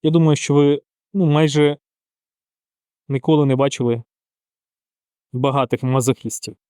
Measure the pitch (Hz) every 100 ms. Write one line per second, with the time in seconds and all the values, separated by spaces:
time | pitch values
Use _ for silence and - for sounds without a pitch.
0 | 156 165 160 147 - 143 143 143 _ _
1 | _ 196 165 147 156 147 147 147 _ _
2 | _ _ _ _ _ _ _ _ _ _
3 | - 135 - 156 139 131 139 - 120 117
4 | - _ _ _ _ _ _ _ _ _
5 | _ _ _ 127 139 139 123 127 127 131
6 | 120 127 117 - - -